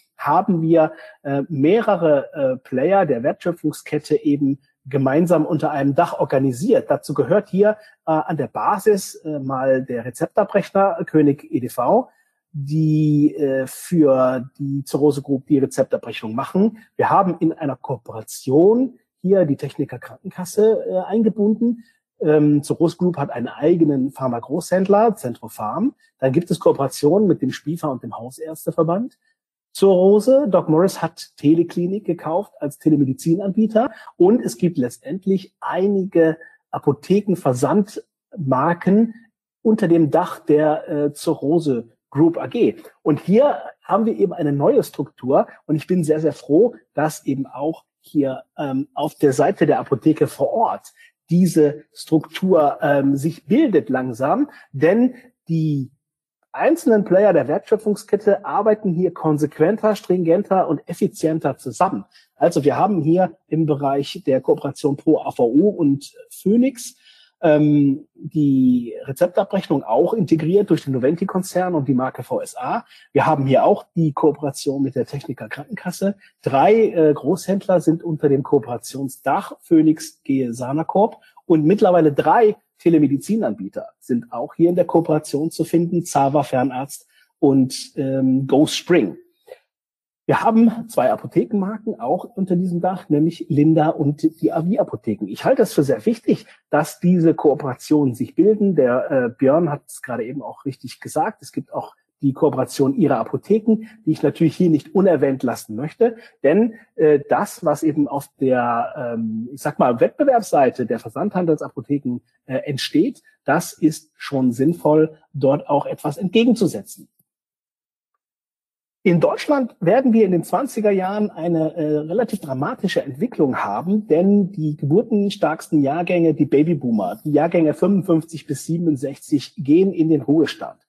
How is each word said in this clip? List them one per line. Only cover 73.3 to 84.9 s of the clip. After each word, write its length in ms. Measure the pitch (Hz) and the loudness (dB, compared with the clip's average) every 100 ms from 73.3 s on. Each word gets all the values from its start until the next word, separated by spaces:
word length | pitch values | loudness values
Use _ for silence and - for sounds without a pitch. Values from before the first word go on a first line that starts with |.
| 147 135 | 0 2
hier 180 | 127 | 4
auch 200 | 156 202 - | 4 0 -2
die 180 | 175 160 | -2 -2
Kooperation 720 | - 156 151 143 - 143 135 | 2 0 0 -6 -6 -6 -4
mit 140 | 139 - | -4 -4
der 100 | - | -6
Techniker 420 | 143 - 131 113 | -8 -10 -12 -12
Krankenkasse. 680 | - - 220 180 - 196 196 _ _ | -14 -14 -10 -10 -4 -4 -4 _ _
Drei, 460 | - 135 175 226 214 | -2 2 4 4 4
äh, 260 | 170 156 | 4 2
Großhändler 680 | 147 135 180 - 196 - 180 | 2 -2 -4 -2 -4 0 0
sind 220 | 156 165 | 2 -2
unter 260 | 170 151 147 | -4 -2 0
dem 140 | 139 | 0
Kooperationsdach 1080 | - 143 113 120 - 131 135 - 135 170 - - | 0 -2 -2 -8 -10 -10 -10 -8 -4 -4 -4 -16
Phoenix, 600 | - 160 156 151 - - | 2 4 4 0 -6 -12
Gehe, 280 | - 135 123 | -4 -2 -2
Sanacorp. 640 | 117 127 147 165 190 220 - _ - - | -6 -4 -4 -2 0 0 -2 _ -16 0
Und 180 | 160 | 2
mittlerweile 480 | 151 208 202 180 156 | 4 4 4 6 4
drei 440 | 139 147 208 214 - _ _ | 2 2 4 4 2 _ _
Telemedizinanbieter 1080 | 170 160 143 139 - 220 139 98 95 - - _ | 2 4 4 2 0 -2 -2 -6 -10 -12 -14 _
sind 320 | - 120 - | -6 -4 -4
auch 220 | - 151 | -10 -10
hier 160 | - 170 | 0 2
in 60 | 180 | 2
der 100 | |
Kooperation 640 | 170 | 2